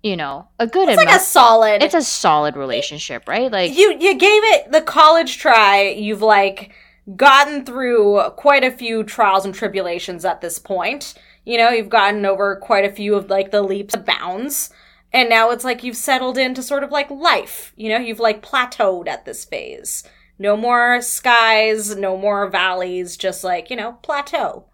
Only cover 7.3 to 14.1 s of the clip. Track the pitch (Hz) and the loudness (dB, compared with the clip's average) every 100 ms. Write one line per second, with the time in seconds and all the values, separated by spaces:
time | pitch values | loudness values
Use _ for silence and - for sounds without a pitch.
7.3 | 269 285 294 254 247 247 240 202 202 - | 6 4 -2 -8 -6 0 2 4 2 0
8.3 | - 285 277 262 247 233 226 214 - 208 | 0 2 4 2 -4 -6 -6 -6 0 2
9.3 | 190 196 190 208 190 175 175 - 175 180 | 2 -2 -8 -6 -4 -6 -8 -8 -6 -6
10.3 | 165 170 - - 190 185 285 - - _ | -6 -10 -12 -6 -4 -4 -6 -12 -18 _
11.3 | _ - 233 233 233 208 220 202 208 196 | _ -6 0 2 0 0 2 2 0 -2
12.3 | 196 196 196 - 202 196 202 208 202 190 | 0 -2 -4 -2 0 0 -4 -2 -2 -2
13.3 | 196 196 208 196 196 202 220 - | -4 0 -2 -2 -6 -6 -8 -4